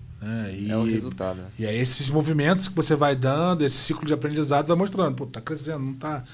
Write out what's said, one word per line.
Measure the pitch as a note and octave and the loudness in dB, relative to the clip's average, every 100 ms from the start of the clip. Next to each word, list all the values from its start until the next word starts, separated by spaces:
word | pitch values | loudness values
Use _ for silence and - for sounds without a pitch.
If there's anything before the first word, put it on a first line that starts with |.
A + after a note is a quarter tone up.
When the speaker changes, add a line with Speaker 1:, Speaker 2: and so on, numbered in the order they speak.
| - - | -18 -12
Speaker 1:
É, | G#2 A2+ G#2 | -6 -6 -6
e | F#2+ G#2 | -4 -2
Speaker 2:
É | A2 | 0
o | |
resultado, | A2+ A2 - F#2 F#2 F#2 | 2 0 -4 -6 -6 -6
né? | F#2 - | -10 -6
Speaker 1:
e | A2 | -4
aí | A2 | 0
esses | B2 - C3 | 2 2 2
movimentos | D3+ D3+ D3+ D3 F#3+ F#3+ | 2 2 2 4 2 0
que | E3 | -2
você | D3+ | 2
vai | D3+ C#3+ C3+ | 4 4 4
dando, | C3 C#3+ F3 F3 | 2 2 2 2
esse | D3 - | 2 2
ciclo | - D#3 D3+ | 2 0 0
de | |
aprendizado | D3 D3 D3+ C#3+ C#3+ C#3+ | -2 0 -2 2 2 4
vai | E3+ | 2
mostrando, | F#3+ F#3+ E3 | 2 0 0
pô, | B2+ | 0
tá | C3 - | -8 -10
crescendo, | - D#3 C#3 D#3 | -8 -8 -6 -6
não | C3+ | -6
tá? | C3 D3+ D3 B2 | -6 -6 -8 -10